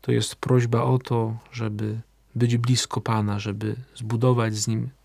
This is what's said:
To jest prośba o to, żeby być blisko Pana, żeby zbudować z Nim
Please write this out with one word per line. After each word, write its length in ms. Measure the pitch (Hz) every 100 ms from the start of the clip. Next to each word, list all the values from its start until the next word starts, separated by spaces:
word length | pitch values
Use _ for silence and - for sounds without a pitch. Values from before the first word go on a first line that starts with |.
To 100 | -
jest 240 | 120 110 -
prośba 480 | - 127 117 113
o 160 | 120 127
to, 380 | 127 120 113 110 -
żeby 500 | 120 113 104 107 107 - _ _ 117
być 220 | 120 117
blisko 440 | 120 120 - -
Pana, 380 | - 110 104 104
żeby 360 | 104 98 107 113 - -
zbudować 600 | 110 117 127 120 113 107
z 120 | 110
Nim 220 | 113 120 -